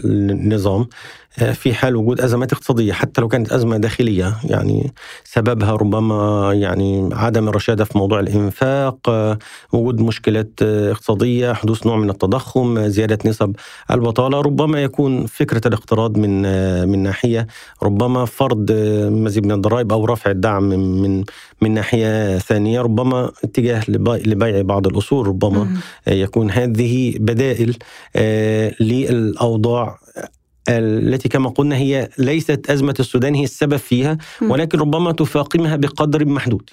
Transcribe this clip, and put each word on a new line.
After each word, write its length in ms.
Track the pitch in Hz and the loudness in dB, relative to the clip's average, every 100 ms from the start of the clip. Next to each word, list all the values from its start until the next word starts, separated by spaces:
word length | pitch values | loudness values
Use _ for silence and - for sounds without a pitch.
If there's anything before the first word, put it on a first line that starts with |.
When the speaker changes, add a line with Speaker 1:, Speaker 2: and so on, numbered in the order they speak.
Speaker 1:
للنظام، 840 | 107 101 101 101 107 107 98 98 113 - - - _ - | 0 0 0 0 0 0 0 0 -2 -6 -20 -20 _ -4
آه، 140 | 117 | -2
في 220 | 123 131 | 0 -2
حال 220 | 113 131 120 | 0 0 2
وجود 240 | 107 123 | 0 0
أزمات 320 | 127 120 127 | 0 0 0
اقتصادية، 400 | - - 120 107 | -2 0 0 0
حتى 280 | 90 - - | 0 -2 -2
لو 80 | 117 | 0
كانت 240 | 123 113 | 0 0
أزمة 240 | 127 117 110 | 0 2 0
داخلية، 600 | 110 - 120 92 92 107 | 0 0 0 0 0 -2
يعني، 480 | - - - 101 - - - - | -2 -2 0 0 -2 -6 -18 -20
سببها 480 | - 120 110 113 104 | -6 0 0 0 0
ربما، 800 | 107 107 107 110 107 104 104 101 | 0 0 2 0 0 0 2 2
يعني، 540 | 101 98 92 98 98 95 | 2 0 0 0 0 -2
عدم 360 | - 110 113 107 | 0 0 2 0
الرشادة 360 | 104 - 107 | 0 0 0
في 140 | 104 104 | 0 0
موضوع 220 | 98 107 | 2 0
الإنفاق، 800 | 95 104 101 - 131 139 135 - - | 0 0 0 0 0 0 -2 -2 -2
آه، 300 | 110 107 107 - - - | 0 0 -2 -8 -20 -4
وجود 280 | 120 120 113 | 0 0 2
مشكلات، 500 | 113 110 - 110 110 - | 0 0 0 0 -2 -2
آه، 300 | 110 107 101 | 0 2 0
اقتصادية، 600 | - - 104 123 123 123 | -2 -2 0 0 0 0
حدوث 340 | 120 107 110 113 | 0 -2 0 0
نوع 100 | 110 | 0
من 140 | 104 | 0
التضخم، 680 | 95 95 123 - 131 123 117 | 0 0 0 -2 0 0 0
آه، 100 | 104 | 0
زيادة 300 | 101 110 110 | 0 0 0
نسب 320 | 110 107 104 101 - - - | 0 0 -2 -4 -14 -14 -4
البطالة، 500 | 123 117 113 127 143 | -2 0 0 0 0
ربما 420 | 147 139 151 151 | 0 2 0 0
يكون 440 | 139 - 139 127 113 | 0 0 0 0 -4
فكرة 420 | - 143 113 117 | -2 -2 0 0
الاقتراض 500 | 110 - 110 113 107 | -2 0 0 0 0
من، 240 | 104 98 98 | 2 2 0
آه، 380 | 95 95 90 | 0 0 0
من 180 | 90 98 | 2 0
ناحية، 440 | 98 95 120 113 110 - - - | 0 0 0 0 -2 -10 -20 -4
ربما 420 | 101 101 123 127 | 0 2 2 0
فرض، 420 | 120 - 135 113 101 | -2 0 0 2 2
آه، 380 | 110 107 107 104 | 2 2 2 2
مزيد 380 | 107 110 101 101 | 0 0 0 0
من 60 | |
الضرائب 400 | 104 101 117 110 | 2 2 0 2
أو 120 | 110 | 0
رفع 260 | 110 117 101 | 0 0 -2
الدعم 320 | 95 110 101 | 0 0 2
من، 400 | 98 95 95 92 | 2 0 0 0
من، 220 | 98 95 98 - - _ | 0 0 -4 -10 -20 _
من 140 | 110 | 0
ناحية 640 | 110 104 117 110 107 104 92 | 0 0 0 2 0 0 -2
ثانية، 420 | - 107 107 120 | 0 0 2 0
ربما 500 | 120 107 127 127 123 - | 0 0 0 0 -2 -6
اتجاه 320 | 117 - 120 117 107 | -4 -2 0 -2 -2
لبي-، 400 | 104 101 117 110 | 0 0 0 0
لبيع 340 | 101 113 98 | 0 2 0
بعض 240 | 95 98 95 | 0 0 0
الأصول، 400 | 95 - 139 101 | -2 0 0 0
ربما، 380 | 95 101 104 | 0 0 0
Speaker 2:
مم. 120 | 101 92 - - - | 0 -4 -8 -8 -2
Speaker 1:
آه، 40 | |
يكون 380 | 95 95 117 107 | -2 0 0 0
هذه 640 | 107 123 110 120 127 127 - | 0 0 0 0 0 -2 0
بدائل، 560 | 107 117 135 117 117 117 - - - - | 0 0 0 0 -2 -2 -10 -20 -6 -2
آه، 560 | 110 107 107 110 107 - | 0 0 0 0 -2 0
للأوضاع 1200 | 110 123 135 123 107 101 117 113 117 120 110 - - - - - _ _ - | 0 2 0 0 0 0 0 2 0 0 -2 -8 -16 -14 -14 -18 _ _ -2
التي 600 | 117 113 110 110 127 - | 0 0 0 0 0 0
كما 220 | 139 127 | 0 0
قلنا 260 | 127 143 139 | 0 0 2
هي 320 | 139 139 120 - | 0 0 -2 -2
ليست 520 | 127 160 156 143 - | 0 0 0 -2 0
أزمة 240 | 143 139 135 | 0 0 0
السودان 340 | 123 127 135 | 0 0 2
هي 100 | 143 | 0
السبب 320 | 139 - 147 143 | -2 -2 0 0
فيها، 420 | - 123 139 160 - - | 0 0 0 -2 -8 -4
Speaker 2:
مم. 80 | - | 0
Speaker 1:
ولكن 280 | 131 160 165 | 0 0 0
ربما 340 | 151 160 175 | 0 0 0
تفاقمها 640 | 165 156 151 139 170 160 156 | 0 0 0 0 0 0 0
بقدر 520 | 143 - 151 147 147 | -2 0 0 2 2
محدود. 340 | 139 123 101 - | 0 0 -4 -4